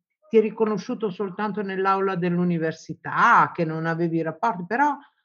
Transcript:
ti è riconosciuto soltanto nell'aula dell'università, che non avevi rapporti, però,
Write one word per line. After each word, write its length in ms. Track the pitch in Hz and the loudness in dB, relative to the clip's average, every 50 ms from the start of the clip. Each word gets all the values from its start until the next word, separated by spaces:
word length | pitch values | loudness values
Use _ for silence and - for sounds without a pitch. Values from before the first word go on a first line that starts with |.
| _ _ _ _ _ _ | _ _ _ _ _ _
ti 100 | - 220 | 4 4
è 40 | |
riconosciuto 680 | 220 220 - - 226 214 214 196 - - 247 - 233 208 | 4 4 2 -2 0 0 0 -2 -4 -6 -6 -4 -4 -6
soltanto 520 | 180 - 208 190 175 - 208 214 180 208 | -4 -4 -8 -6 -6 -6 -6 -4 -4 -4
nell'aula 540 | 202 196 190 185 190 196 196 196 190 196 190 | -6 -4 -4 -2 0 2 2 2 0 0 -2
dell'università, 1400 | 175 180 175 175 175 180 180 170 165 160 160 160 - - - 156 - - - 139 160 190 233 233 185 156 143 - | 0 -2 0 0 0 0 0 0 0 -2 -2 -4 -6 -10 -14 -14 -12 -10 -6 0 2 4 6 6 6 4 4 2
che 100 | - 170 | -2 -4
non 220 | 160 160 160 160 | -4 -4 -4 -2
avevi 360 | 165 165 160 175 165 160 165 | -2 -2 -2 -2 0 0 -2
rapporti, 440 | 160 160 156 - - - 170 175 180 | -2 -4 -4 -4 -4 -4 -4 -4 -6
però, 320 | - 214 254 285 294 285 277 - _ _ _ _ | -4 0 0 2 0 0 -4 -8 _ _ _ _